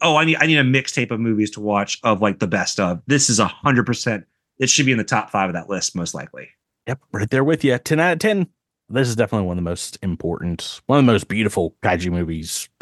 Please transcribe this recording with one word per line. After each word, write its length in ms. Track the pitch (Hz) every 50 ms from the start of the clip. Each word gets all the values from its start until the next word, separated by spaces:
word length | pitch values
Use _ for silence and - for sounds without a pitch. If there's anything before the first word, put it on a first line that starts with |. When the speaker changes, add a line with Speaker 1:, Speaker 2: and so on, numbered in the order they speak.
| -
Speaker 1:
"Oh, 140 | 170 156
I 80 | 151 160
need, 120 | 160 160
I 100 | - 151
need 120 | 160 160 147
a 40 | 135
mixtape 480 | 127 131 135 127 - - - 123 - 120
of 80 | 110
movies 300 | 113 113 110 104 107 104 -
to 80 | -
watch 380 | 104 104 104 101 101 - - - -
of, 180 | 120 107 95
like, 200 | 107 104 98 -
the 80 | 110 92
best 320 | 80 98 87 - - -
of." 200 | 98 87 90 82 -
This 240 | - 139 143 - -
is 80 | 120 104
a 80 | 110
hundred 400 | 90 - - - 143 131 120 110
percent, 380 | - 120 - - 123 110 101 - _ _ _ _ _ _ _
it 100 | 135 127
should 180 | - - 143
be 60 | 131 131
in 60 | 113
the 60 | 104
top 260 | - - 107 104 -
five 180 | - 104 95 92
of 60 | 85
that 140 | 85 - -
list, 240 | 98 92 - - -
most 200 | 92 85 85 -
likely. 340 | 80 - - - - - - _ _ _ _ _ _ _ -
Speaker 2:
Yep, 100 | - - _ _ -
right 180 | 104 104 110
there 140 | - 131 135
with 180 | 147 160 151 -
you. 140 | 139 123 123
Ten 220 | - - 160 156
out 140 | 165 180 175
of 40 | 160
ten. 300 | - 214 214 196 180 - _ _ _ _ _ _ _ _
This 160 | 104 127 135
is 80 | 120 117
definitely 300 | 110 117 101 - 110 98
one 120 | 90 87 90
of 40 | 87
the 60 | 85
most 280 | 87 85 - - - - -
important, 800 | 95 85 80 - 85 82 - - 87 85 - - - - - _
one 120 | - 131 143
of 80 | 135
the 60 | 123 113
most 160 | 98 - -
beautiful 480 | 98 107 110 101 - 104 90 80 - _ -
kaiju 280 | 107 90 85 87 90
movies 580 | 87 87 87 80 82 80 78 82 - - - - _ _